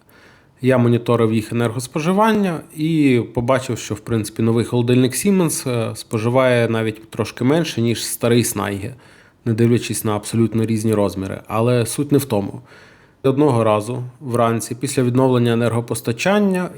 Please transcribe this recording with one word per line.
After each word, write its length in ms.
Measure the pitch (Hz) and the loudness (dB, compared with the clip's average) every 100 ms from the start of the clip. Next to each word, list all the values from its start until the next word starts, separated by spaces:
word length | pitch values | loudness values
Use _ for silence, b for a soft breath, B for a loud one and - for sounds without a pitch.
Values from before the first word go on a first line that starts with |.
| b b b b b _ | b b b b b _
Я 160 | 127 127 | 2 4
моніторив 540 | 120 117 - 117 113 | 4 2 2 2 2
їх 200 | 110 - | 0 -2
енергоспоживання 1080 | 117 117 120 123 160 160 190 220 214 196 151 - 151 | -2 -2 -4 -8 -4 0 2 2 2 0 -4 -10 -6
і 460 | 156 160 139 120 110 | 0 2 4 2 0
побачив, 440 | 127 120 127 - 113 | -2 0 0 -2 -6
що, 160 | - | -6
в 60 | 104 | -8
принципі, 420 | - 113 101 - | -4 -4 -2 -2
новий 220 | 113 117 | 0 2
холодильник 480 | - 123 120 123 127 | 0 0 2 2 2
Siemens, 580 | 127 202 190 160 - 135 | 0 2 2 0 -2 -4
е, 260 | 120 110 110 | -4 -4 -8
споживає 720 | - 113 117 131 127 120 117 | -6 -2 0 2 4 2 2
навіть 420 | 113 110 - - | 0 -2 -6 -8
трошки 340 | - 107 - | -6 -6 -2
менше, 360 | 123 165 160 - | 0 0 0 -2
ніж 240 | 117 107 - | -2 -2 -6
старий 360 | - 120 120 | -2 2 2
Snagge, 520 | 117 104 98 98 101 - B B B _ | 2 -2 -6 -6 -10 -14 B B B _
не 80 | 120 | -2
дивлячись 520 | 110 117 117 - 104 | 2 4 2 0 -4
на 120 | 110 104 | -4 -4
абсолютно 480 | - 113 110 113 | -2 0 0 0
різні 300 | 110 110 110 | -2 0 0
розміри. 460 | 104 101 92 95 98 - | 2 0 -2 -8 -10 -6
Але 380 | 107 120 123 110 | -2 2 0 0
суть 260 | - 147 | -4 0
не 60 | 139 | 0
в 60 | |
тому. 360 | - 104 98 - B B B B B B 135 | 0 -2 -4 -8 B B B B B B 0
Одного 380 | 131 143 117 | 2 2 2
разу 380 | 110 104 107 123 123 - | 2 0 -2 -8 -10 -12
вранці, 540 | 131 117 113 113 - | -4 0 2 0 -4
після 280 | 117 131 - | -8 -4 0
відновлення 500 | 123 127 131 123 120 | 2 2 4 4 2
енергопостачання, 1160 | 117 117 117 120 113 123 117 180 208 202 185 180 | 2 0 -2 -4 -4 -4 -2 0 2 2 0 -4